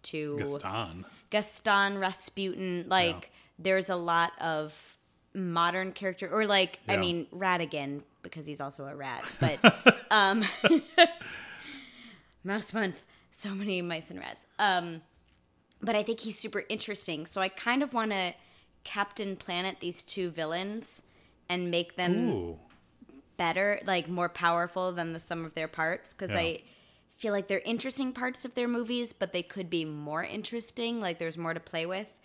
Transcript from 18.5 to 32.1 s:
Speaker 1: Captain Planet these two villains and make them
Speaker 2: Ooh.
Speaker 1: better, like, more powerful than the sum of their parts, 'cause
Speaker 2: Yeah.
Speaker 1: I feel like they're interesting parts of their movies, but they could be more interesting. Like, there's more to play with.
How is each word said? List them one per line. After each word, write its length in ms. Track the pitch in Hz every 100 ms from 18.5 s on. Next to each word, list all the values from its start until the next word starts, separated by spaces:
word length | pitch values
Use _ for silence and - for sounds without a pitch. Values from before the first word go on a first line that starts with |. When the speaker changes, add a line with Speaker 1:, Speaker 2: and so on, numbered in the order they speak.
| - _ _
Speaker 1:
Captain 520 | - 208 202 - 196 185
Planet 440 | - 175 190 -
these 220 | 175 170
two 280 | - 202 180
villains 720 | 160 156 170 196 220 - - - _ _ _ -
and 220 | 180 175
make 260 | 170 170 -
them 320 | 180 196 240
Speaker 2:
Ooh. 280 | 113 85 80 - - _ _ - - - -
Speaker 1:
better, 440 | 170 170 202 202
like, 240 | - 185 160
more 200 | 180 175
powerful 640 | - 175 170 175 190 185
than 200 | 175 165
the 80 | 165
sum 240 | - 165
of 100 | 165
their 140 | 165 156
parts, 440 | - 160 175 -
'cause 180 | - 190
Speaker 2:
Yeah. 80 | 196
Speaker 1:
I 240 | 165 160 - - _ _ _ -
feel 160 | 220
like 160 | 202 196
they're 120 | 196
interesting 520 | 214 233 262 262 262
parts 320 | 254 247 254
of 100 | 247
their 140 | 247 240
movies, 440 | 240 226 247 233
but 200 | - 190
they 100 | 180
could 260 | 170 196 175
be 140 | 170
more 380 | 156 151 147 156
interesting. 800 | 180 214 214 233 226 - 233 233
Like, 180 | 190 170
there's 180 | 165 165
more 160 | 165
to 60 | 165
play 260 | - 165 165
with. 280 | 185 214